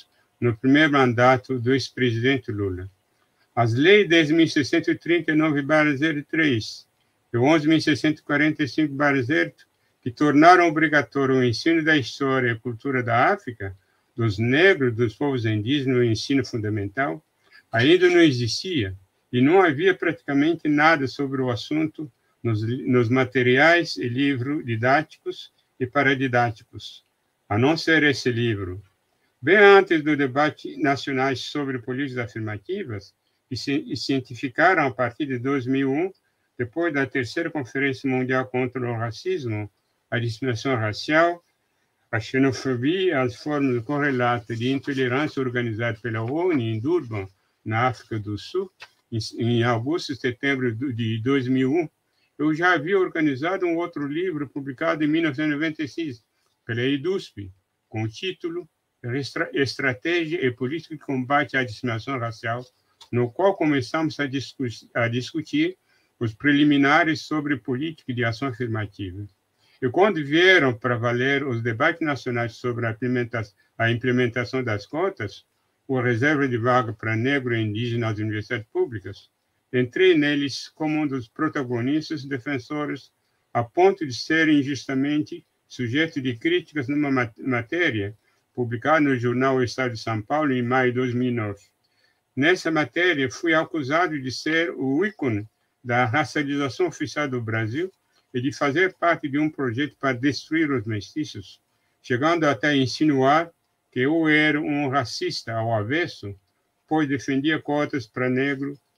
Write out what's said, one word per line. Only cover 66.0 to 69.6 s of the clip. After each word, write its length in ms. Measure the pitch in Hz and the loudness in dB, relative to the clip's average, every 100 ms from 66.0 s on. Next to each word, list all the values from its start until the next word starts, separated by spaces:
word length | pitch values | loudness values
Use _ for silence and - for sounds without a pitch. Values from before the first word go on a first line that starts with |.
| _ - | _ -6
os 140 | 113 | -6
preliminares 880 | - 147 143 147 143 139 156 160 151 | -2 2 4 4 4 4 4 2 0
sobre 360 | - 156 143 135 | -4 -4 -2 -4
política 540 | - 127 160 160 - | -4 -6 -6 -10 -8
de 120 | 120 | -4
ação 240 | 117 113 139 | -4 -4 -6
afirmativa. 800 | 117 120 110 101 - 95 95 101 _ _ _ | -6 -6 -4 -6 -10 -12 -12 -14 _ _ _